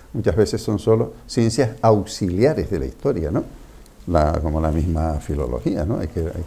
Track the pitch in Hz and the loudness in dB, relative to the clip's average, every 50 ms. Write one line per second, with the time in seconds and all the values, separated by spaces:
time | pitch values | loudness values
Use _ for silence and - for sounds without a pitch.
0 | - - - 110 98 104 82 110 101 - - 107 - 113 104 98 - 113 110 110 | -20 -10 -8 -2 0 0 4 4 2 2 2 -4 -2 -2 -2 0 2 2 2 2
1 | 120 - - - - - - 123 113 113 117 143 131 110 - - - 113 107 101 | 2 -2 -6 -16 -14 -4 0 2 2 2 2 2 0 0 0 0 4 4 4 4
2 | 92 - - - 104 90 87 95 120 151 156 104 82 - 98 80 65 64 - - | 2 -4 -6 -4 -2 -2 2 4 2 2 2 0 -2 -2 -2 -4 -4 -6 -8 -4
3 | - 139 120 87 78 73 87 - - - - - - - - - - - - - | -2 -2 -2 0 -2 -2 -2 -4 -4 -6 -12 -20 -20 -20 -20 -20 -20 -20 -20 -16
4 | - 87 85 78 76 76 80 76 78 78 76 78 80 78 78 82 78 82 82 80 | -6 0 2 2 4 4 2 0 -2 0 0 0 0 0 0 0 0 0 0 0
5 | 80 80 76 73 - - 73 73 67 60 62 60 - - - - 76 95 - - | 0 0 -2 -4 -4 -4 -4 -4 -2 -4 -4 -4 -4 -4 -4 -2 -2 -2 -2 -4
6 | - 80 - 87 80 82 - 82 80 | -4 -4 -4 -4 -4 -4 -6 -8 -8